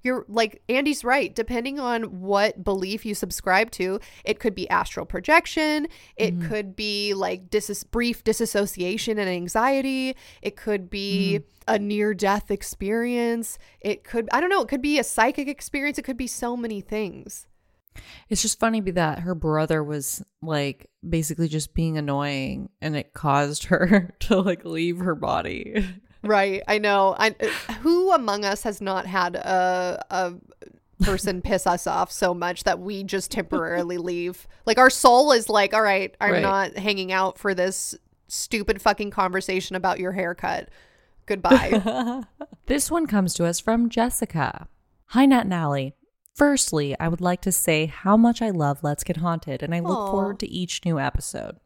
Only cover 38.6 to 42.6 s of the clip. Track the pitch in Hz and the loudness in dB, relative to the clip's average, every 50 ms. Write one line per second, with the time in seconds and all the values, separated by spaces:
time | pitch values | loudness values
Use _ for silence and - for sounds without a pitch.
38.6 | 202 - 220 202 - 220 202 208 208 202 - - 190 185 180 190 185 - 190 185 | 0 0 -2 2 2 2 2 2 -4 -6 0 0 0 0 0 -2 -2 -2 -4 -4
39.6 | 185 - 190 185 180 190 170 - 180 180 180 190 180 170 175 - - 190 175 160 | -4 -4 -6 -2 0 0 0 0 -2 -4 -2 -2 -2 -4 -4 -4 -4 -4 -4 -6
40.6 | - - - - - _ _ _ _ _ _ - _ - 208 190 - 180 262 247 | -8 -12 -20 -20 -20 _ _ _ _ _ _ -20 _ -4 -4 -2 6 6 6 6
41.6 | - - 208 214 185 220 247 254 247 233 240 269 226 _ _ _ 294 _ - _ | 6 4 0 0 0 0 -2 -2 -2 -4 -4 -6 -10 _ _ _ -18 _ -18 _